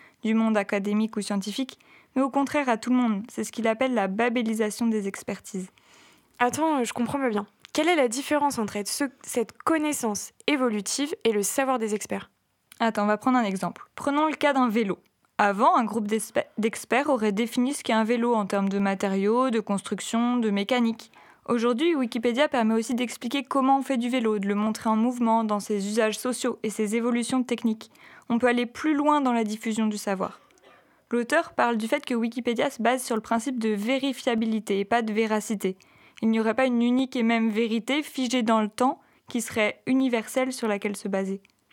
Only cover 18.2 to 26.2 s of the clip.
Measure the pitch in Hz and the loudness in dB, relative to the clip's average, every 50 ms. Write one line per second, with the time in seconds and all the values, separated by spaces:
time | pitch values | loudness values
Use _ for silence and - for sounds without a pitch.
18.2 | 233 240 240 220 202 190 208 196 196 196 196 202 196 196 196 190 - 196 196 196 | 2 2 2 0 0 0 0 0 0 0 0 0 0 0 0 0 0 0 0 2
19.2 | 196 208 226 247 262 262 226 226 214 - 202 190 - - 214 185 - - - 226 | 2 2 2 2 2 2 0 -2 0 -2 -4 -4 -2 -4 -6 -6 -6 -4 -2 0
20.2 | 240 240 247 247 226 214 202 202 202 - 254 247 233 226 220 226 - - _ - | 0 2 2 2 0 0 0 0 0 0 2 2 2 0 0 -4 -10 -20 _ -20
21.2 | - - - _ - - 240 240 226 240 247 226 320 349 339 277 254 226 - 240 | -20 -20 -20 _ -4 -2 0 2 2 2 2 2 2 2 2 2 0 -2 -2 -2
22.2 | 226 240 233 247 294 302 - 247 220 220 226 226 226 - 254 226 247 226 - - | 0 0 2 2 2 2 2 2 2 2 2 0 0 0 -2 -2 -2 -4 -6 -8
23.2 | - 233 269 277 - - - 277 254 269 269 277 262 - 277 233 240 247 247 262 | -8 -4 -4 -4 -2 0 0 2 4 4 4 2 2 0 0 0 0 0 0 0
24.2 | 226 220 214 208 196 202 202 208 208 220 214 - - 226 220 214 220 247 247 240 | 2 2 0 0 0 -2 0 0 0 -2 -2 -2 0 0 2 2 2 2 0 0
25.2 | 240 226 226 226 226 214 208 202 190 - 214 202 196 202 214 233 220 214 214 - | 2 2 2 2 2 0 -2 -2 -2 -2 -4 -2 -2 -2 0 2 2 2 0 -2